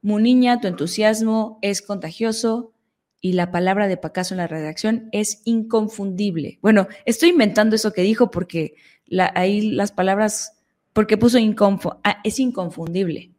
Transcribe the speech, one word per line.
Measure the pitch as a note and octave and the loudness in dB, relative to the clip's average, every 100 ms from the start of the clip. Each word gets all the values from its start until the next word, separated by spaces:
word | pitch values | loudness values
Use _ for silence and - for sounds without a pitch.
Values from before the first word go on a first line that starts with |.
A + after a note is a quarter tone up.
"Muniña, | G3+ G#3 A3+ B3+ B3 A#3+ | 0 2 4 4 4 2
tu | G3+ | -2
entusiasmo | F3 D#3+ G3 G#3+ A3 A3 A3 A3 - | -4 -6 0 0 2 0 0 -2 -4
es | G3+ G3+ | -4 -4
contagioso | - G3 E3 E3 A3+ A3 A#3 A3+ A3+ _ _ _ _ _ | -6 -10 -10 -4 -4 -2 -2 -2 -6 _ _ _ _ _
y | F#3 | -2
la | F#3 F3 | 0 0
palabra | F3 F#3 G3 G3+ | 0 0 0 0
de | F3+ | -2
Pacaso | D#3+ F#3 F3+ | -6 -6 -6
en | F#3 | -6
la | E3+ | -6
redacción | D#3+ D3+ D#3+ G#3+ A3+ - | -6 -8 -4 -2 -2 -4
es | G#3 G#3 - - | -4 -4 -6 -2
inconfundible". | A3+ A3 A3 G#3+ - G3 F#3 G#3 E3 C#3 - | -2 0 -2 -2 -6 -8 -4 -4 -2 -6 -2
Bueno, | G#3 G#3+ F#3+ - - | 4 4 4 -6 -4
estoy | A#3 E4+ | 2 4
inventando | F4 G#3+ G#3 G#3+ | 4 2 2 2
eso | A3 A3 | 2 0
que | G3+ | 0
dijo | F#3+ A3 A#3+ | 0 2 2
porque | F3 F3 E3+ D3+ _ _ _ _ | 0 -6 -6 -6 _ _ _ _
la, | F#3 F3+ | 0 0
ahí | F3+ F#3 G#3 G#3+ | 2 0 0 0
las | G3+ G3+ | -2 -2
palabras, | - F#3 G3 G#3+ - - _ _ _ _ | -2 0 2 0 -2 -10 _ _ _ _
porque | - G#3 G#3 | -2 2 4
puso | A#3 B3 | 4 4
inconfu-, | A3 G#3 G3+ G3 F3 - | 2 2 2 2 -4 -4
ah, | - G3+ | -4 -2
es | G#3+ G#3+ | -6 -2
inconfundible. | C4 A#3 F3+ F3 E3 F3 F#3 D#3 - | -2 -2 -8 -8 -6 -2 -2 -4 -12